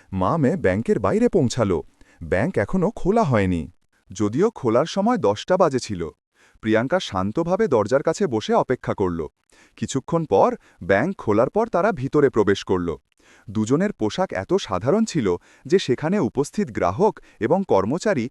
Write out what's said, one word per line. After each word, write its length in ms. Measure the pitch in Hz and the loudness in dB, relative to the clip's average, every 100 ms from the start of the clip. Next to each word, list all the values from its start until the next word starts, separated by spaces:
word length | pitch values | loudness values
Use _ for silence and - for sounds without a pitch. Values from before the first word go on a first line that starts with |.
| - | -8
মা 240 | 95 95 165 | -2 0 2
মেয়ে 200 | 131 185 | 2 2
ব্যাংকের 420 | 98 95 123 208 | 0 0 0 0
বাইরে 280 | 98 202 240 | 0 2 2
পৌঁছালো। 540 | 196 123 - 104 82 - _ - _ | 2 0 0 0 0 -4 _ -20 _
ব্যাংক 340 | 78 90 139 117 | -4 -2 0 -2
এখনও 320 | 101 95 90 | -2 0 -2
খোলা 320 | - 165 226 | -2 0 2
হয়নি। 440 | 175 113 95 87 71 - _ _ _ | 2 2 2 0 -4 -12 _ _ _
যদিও 380 | 98 104 120 220 | -4 -2 0 0
খোলার 360 | - 120 117 165 | 0 0 0 0
সময় 320 | 196 202 247 | 0 0 0
দশটা 400 | 107 107 - 185 | 0 -2 0 2
বাজে 220 | 170 131 | 2 0
ছিল। 220 | - 92 80 - _ _ _ _ | -4 -6 -8 -12 _ _ _ _
প্রিয়াঙ্কা 380 | 110 107 131 185 | 0 0 2 -2
শান্তভাবে 680 | - 95 95 135 170 190 220 | -2 -4 -2 -2 -2 0 2
দরজার 360 | 120 101 131 | 2 2 2
কাছে 240 | 160 160 196 | 0 0 -2
বসে 260 | 113 - | -2 0
অপেক্ষা 400 | 226 147 127 - | 0 0 -2 -4
করল। 340 | 104 92 85 76 - _ _ _ - | -2 -2 -2 -8 -12 _ _ _ -10
কিছুক্ষণ 500 | 113 135 - 165 160 | -6 -6 -4 -4 2
পর 300 | 98 220 233 _ _ | 4 4 0 _ _
ব্যাংক 320 | 85 98 156 190 | 0 2 2 -2
খোলার 320 | - 104 131 | 0 2 2
পর 180 | 202 233 | 0 0
তারা 240 | 180 202 | 0 0
ভিতরে 380 | 165 131 151 139 | -2 -2 2 4
প্রবেশ 340 | 117 98 98 | 4 2 0
করল। 260 | - 92 85 73 _ _ _ _ - | 0 -2 -2 -8 _ _ _ _ -8
দুজনের 440 | 104 110 143 202 | -4 0 0 0
পোশাক 360 | - 107 - 190 | -2 -4 -2 -4
এত 200 | - 95 | -6 -4
সাধারণ 520 | 180 - 92 113 202 220 | -4 -2 -2 0 0 0
ছিল 300 | 160 101 87 - _ 131 | -2 -2 -2 -6 _ -2
যে 140 | 185 | -2
সেখানে 400 | - 123 151 208 | 0 -2 -2 -2
উপস্থিত 480 | 123 - 147 - 165 | -2 -2 -4 -4 -6
গ্রাহক 480 | 98 87 104 202 - - _ | -2 -2 0 0 -2 -10 _
এবং 240 | 110 180 190 | -2 0 2
কর্মচারী 640 | 98 95 156 226 165 113 | 2 2 -2 -2 -2 -4